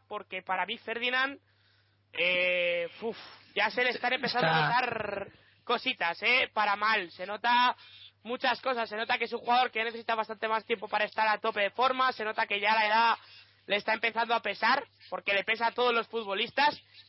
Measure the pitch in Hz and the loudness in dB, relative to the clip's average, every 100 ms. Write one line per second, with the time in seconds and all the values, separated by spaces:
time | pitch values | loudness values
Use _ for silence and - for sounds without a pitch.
0 | - 208 190 185 190 185 185 226 - 233 | -4 -12 -10 -10 -4 -2 -2 -6 -8 -4
1 | 247 254 269 269 _ _ _ _ _ _ | -2 0 -2 -4 _ _ _ _ _ _
2 | _ - 175 180 180 180 175 175 170 - | _ -2 0 2 0 0 0 -2 -4 -8
3 | 226 196 - - - 196 208 240 247 214 | -10 -10 -16 -20 -8 -2 0 0 0 0
4 | 247 254 254 240 160 160 147 240 247 220 | -2 -2 -2 0 2 2 2 2 0 -2
5 | 208 196 196 - _ _ - 226 262 - | -4 -6 -8 -14 _ _ -2 -2 -2 -2
6 | 170 - 220 254 247 220 208 202 214 214 | -4 -2 2 2 2 0 0 2 2 0
7 | 175 - 185 208 233 240 247 - - - | -2 -8 -10 -4 2 4 4 2 -8 -20
8 | - _ 220 247 254 233 262 240 220 208 | -20 _ -8 -2 0 0 -2 -2 -4 -4
9 | 233 240 226 233 - 247 247 220 226 233 | -2 0 0 -4 2 2 2 0 -4 -4
10 | 233 226 214 220 220 220 - 220 208 208 | -2 -2 -2 -4 -2 -2 0 -4 -2 -2
11 | 208 - 220 208 220 208 196 - 254 254 | 0 2 2 2 0 0 -2 2 2 2
12 | 262 247 214 220 220 208 208 220 214 226 | 0 0 -4 -2 -2 0 2 2 4 4
13 | 233 - - - - _ - 202 220 220 | 4 2 -4 -20 -20 _ -4 -2 0 -2
14 | 226 220 226 233 214 196 226 269 - _ | -2 -2 0 0 -2 0 2 2 0 _
15 | - 185 202 202 190 220 233 233 247 233 | -12 -8 0 0 0 0 0 2 2 2
16 | - 233 202 196 233 - 294 - - - | -2 -6 -4 -4 -2 2 2 0 -10 -20